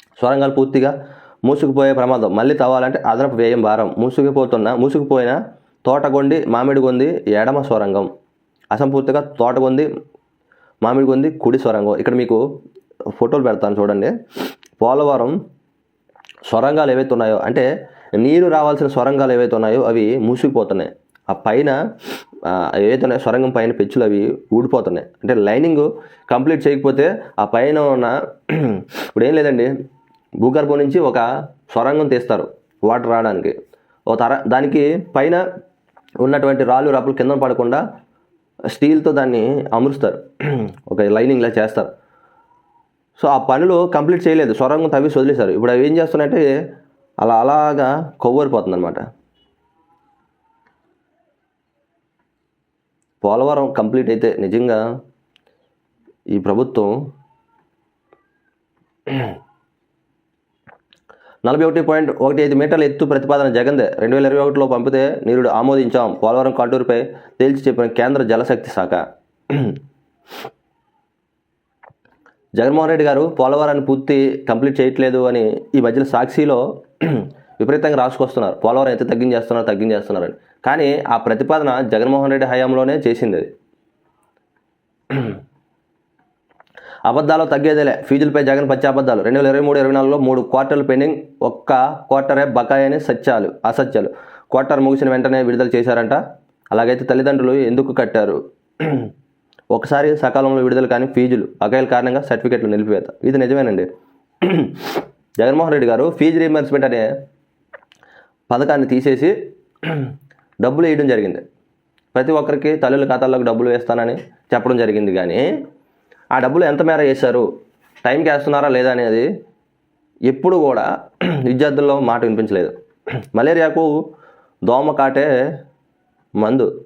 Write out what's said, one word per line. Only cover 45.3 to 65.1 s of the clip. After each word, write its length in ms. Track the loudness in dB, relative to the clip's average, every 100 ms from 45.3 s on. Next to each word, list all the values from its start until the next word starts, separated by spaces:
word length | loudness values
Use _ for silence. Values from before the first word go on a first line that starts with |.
| 2 2
ఇప్పుడు 220 | 2 2
అవి 140 | 2 4
ఏం 80 | 2
చేస్తున్నాయంటే 460 | 2 0 0 2 2 0 -4 -14 _ _ _ -4
అలా 160 | 2 2
అలాగా 720 | 4 2 2 0 0 -2 -6 -4
కొవ్వరిపోతుంది 560 | 0 2 2 0 -2 -4
అనమాట. 220 | -4 -6 -12 -16 _ _ _ _ _ _ _ _ _ _ _ _ _ _ _ _ _ _ _ _ _ _ _ _ _ _ _ _ _ _ _ _ _ _ _ _ _ _ _ _
పోలవరం 480 | 0 2 2 2 0
కంప్లీట్ 380 | -2 0 0 0
అయితే 260 | 0 0 0
నిజంగా 640 | -2 0 0 0 -2 -6 -14 _ _ _ _ _ _ _ _ _ _ _ -6
ఈ 120 | -4
ప్రభుత్వం, 520 | -2 -2 0 -2 -2 -2 -8 -16 _ _ _ _ _ _ _ _ _ _ _ _ _ _ _ _ _ _ -10 -6 -8 -10 _ _ _ _ _ _ _ _ _ _ _ _ _ -20 _ _ _ _ _ _ -2
నలభై 180 | 2
ఒకటి 180 | 2 2
పాయింట్ 280 | 0 0 0
ఒకటి 320 | -2 -2 0
ఐదు 120 | 0
మీటర్ల 300 | 2 2 2
ఎత్తు 200 | 0 0
ప్రతిపాదన 440 | -2 0 0 0 2
జగన్దే. 360 | 0 0 0 0 -2
రెండు 180 | 0 2
వేల 100 | 2
ఇరవై 160 | 2
ఒకటిలో 240 | 0 0 0
పంపితే 540 | 0 0 0 0